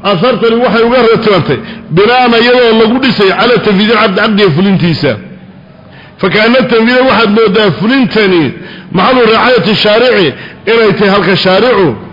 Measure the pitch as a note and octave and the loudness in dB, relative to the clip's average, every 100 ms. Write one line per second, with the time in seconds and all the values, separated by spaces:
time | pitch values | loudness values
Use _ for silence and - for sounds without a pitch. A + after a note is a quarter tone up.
0 | G3 G3 A#3+ A3 A3+ A3+ A#3+ G#3 A3+ B3+ | -2 -2 0 0 0 0 0 0 2 2
1 | A#3 A3+ G#3+ F#3+ C3+ B2 - - - D#3+ | 2 2 2 0 0 -4 -6 -16 -4 0
2 | G#3 B3 B3 A#3 A#3+ B3 A#3+ A3 A3 B3 | 2 2 2 2 2 2 2 2 2 0
3 | C4 G3 G3 F3 A3+ A#3 G#3+ F#3+ G#3+ A3 | -2 0 0 0 0 0 0 0 0 0
4 | A3 F#3+ G#3+ G3+ G3+ D3 G3 F#3 E3+ D#3 | 0 0 -2 0 0 2 0 0 0 -2
5 | C#3+ G#2 - - - - - - - - | -2 -4 -10 -20 -20 -20 -20 -20 -20 -20
6 | - - G3 G3 A3 B3+ B3+ A#3 A3+ B3+ | -20 -6 -4 0 0 0 0 0 0 0
7 | C4 G#3+ A3+ G#3 A3+ F#3+ G#3 C3+ G3 C4+ | 0 0 0 2 2 2 0 -2 -2 0
8 | A#3+ A3 G#3 F3 C#3+ - - - - E3+ | 0 0 0 0 -2 -6 -16 -18 -6 -2
9 | G3 B3+ A3+ A3 A3 B3 E3 G3 G#3 G#3+ | 0 2 2 2 2 0 0 -2 0 0
10 | B3 G#3+ E3 - - - - A3+ A3 F#3 | 2 0 -2 -4 -16 -12 -4 0 0 0
11 | G#3 G3 F3 F#3+ F#3 F#3+ A#3 G#3+ F3 G#2 | 0 0 0 -2 0 0 0 2 0 -2
12 | - | -12